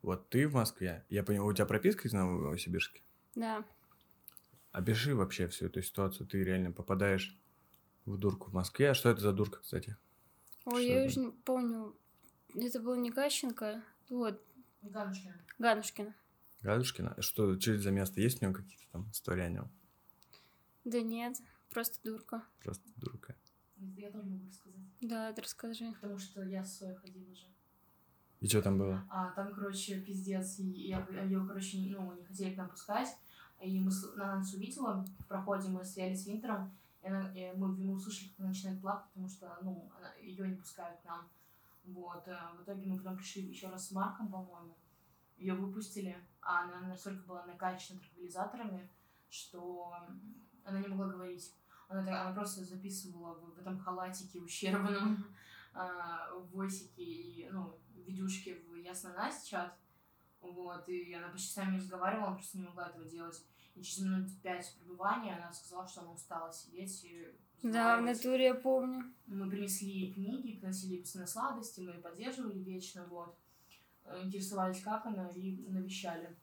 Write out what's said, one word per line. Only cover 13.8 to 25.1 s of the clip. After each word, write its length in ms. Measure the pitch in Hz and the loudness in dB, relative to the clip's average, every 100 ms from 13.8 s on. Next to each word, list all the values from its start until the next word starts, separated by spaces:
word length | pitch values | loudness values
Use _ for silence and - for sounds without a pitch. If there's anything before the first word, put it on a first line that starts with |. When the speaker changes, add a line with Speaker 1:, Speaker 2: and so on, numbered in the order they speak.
| - - - | -8 -20 -6
Speaker 2:
Вот. 340 | 247 220 202 - - - _ | 0 0 0 -10 -20 -20 _
Speaker 3:
Ганушкина. 520 | 202 208 202 190 190 175 - - | -10 -4 -2 -4 -8 -14 -16 2
Speaker 2:
Ганушкина. 560 | 233 214 214 - 208 214 _ _ - - | 6 6 2 -4 -6 -6 _ _ -20 -4
Speaker 1:
Ганушкина? 520 | 98 110 127 - 90 - | 4 6 6 2 -2 0
Что, 400 | 104 - 104 95 | 0 6 6 8
что 120 | 113 | 6
это 100 | 107 | 6
за 80 | 101 | 6
место? 300 | 98 95 92 | 6 4 6
Есть 200 | 113 127 | 4 6
у 20 | 98 | 2
него 80 | |
какие-то 300 | 95 - - - | 0 -4 -16 -10
там 180 | - 107 | -6 -4
истории 340 | - - 90 | -4 0 2
о 60 | 87 | 2
нем? 200 | 92 - - - _ _ _ _ - - _ _ _ | 0 -4 -12 -20 _ _ _ _ -20 -20 _ _ _
Speaker 2:
Да 160 | 247 240 | 0 0
нет, 340 | 226 226 240 254 - - _ | 2 0 -2 -4 -10 -20 _
просто 280 | 233 233 - | -2 -2 -2
дурка. 400 | 220 220 - 233 - _ | -6 -8 -6 -8 -10 _
Speaker 1:
Просто 240 | - - - - | -6 -6 -10 -8
дурка. 380 | - 123 - - - _ _ - 190 190 | -8 -8 -14 -18 -18 _ _ -14 -12 -10
Speaker 3:
Я 140 | 202 | -10
тоже 140 | 214 196 | -8 -6
могу 180 | 185 190 | -8 -8
рассказать. 320 | - 190 190 190 - | -18 -20 -18 -18 -8
Speaker 2:
Да, 320 | 233 | -4